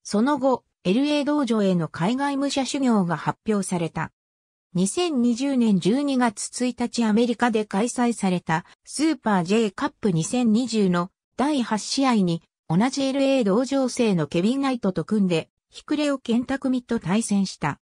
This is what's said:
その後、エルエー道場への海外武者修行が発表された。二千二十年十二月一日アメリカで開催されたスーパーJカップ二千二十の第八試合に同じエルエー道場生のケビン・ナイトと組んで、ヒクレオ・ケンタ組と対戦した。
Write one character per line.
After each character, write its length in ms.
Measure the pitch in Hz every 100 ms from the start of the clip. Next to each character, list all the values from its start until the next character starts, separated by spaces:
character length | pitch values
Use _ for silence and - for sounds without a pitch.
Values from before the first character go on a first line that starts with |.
そ 220 | - 202
の 160 | 254 294
後、 240 | 269 247 _ _
エ 120 | 175 214
ル 100 | 285
エ 160 | 294
ー 20 |
道 220 | 285 294 247
場 160 | 220
へ 140 | 196 180
の 140 | 160
海 260 | - 175 254
外 220 | 285 277
武 120 | 277
者 160 | 269 254
修 140 | 285
行 260 | 262 220 175
が 120 | 156
発 200 | - - -
表 140 | 208
さ 160 | 185 180
れ 120 | 165
た。 220 | - 151 _ _ _ _ _ _
二 140 | 175 196
千 340 | - 359 269
二 140 | 240 226
十 200 | 277 269
年 240 | 226 196
十 220 | 170 254
二 160 | 285 262
月 320 | 247 - - - 247
一 100 | 240
日 280 | 240 -
ア 100 | 226
メ 140 | 214 240
リ 80 | 226
カ 160 | 240
で 140 | 220 214
開 220 | 196 240
催 260 | - 240
さ 180 | 226 196
れ 80 | 180
た 260 | - 160 - _
ス 200 | - -
ー 140 | 311 277
パ 240 | - 196
ー 20 |
J 260 | 170 214 220
カ 180 | - 285
ッ 60 | _
プ 100 | 220
二 120 | 165
千 280 | 160 247 240
二 120 | 214 254
十 240 | 220 190
の 220 | 175 175 _ _ -
第 240 | 269 294
八 160 | 226 214
試 300 | - - 262
合 80 | 226
に 260 | 180 165 _ _ _
同 100 | 165 254
じ 140 | 277
エ 100 | 269
ル 80 | 269
エ 200 | 269 269
ー 20 |
道 200 | 202 196
場 260 | 262 277 254
生 260 | - 226 180
の 100 | 147
ケ 160 | 175
ビ 140 | 196 269
ン・ 60 |
ナ 100 | 277
イ 80 | 254
ト 120 | 196
と 140 | 185 156
組 200 | 220 185
ん 20 |
で、 220 | 160 - _ _
ヒ 120 | - -
ク 100 | 294
レ 160 | 294
オ・ 80 | 269
ケ 180 | - 233
ン 60 |
タ 160 | 254 269
組 240 | 269 254
と 160 | - 233
対 240 | 156 202
戦 220 | 226 202 190
し 120 | -
た。 220 | 151 143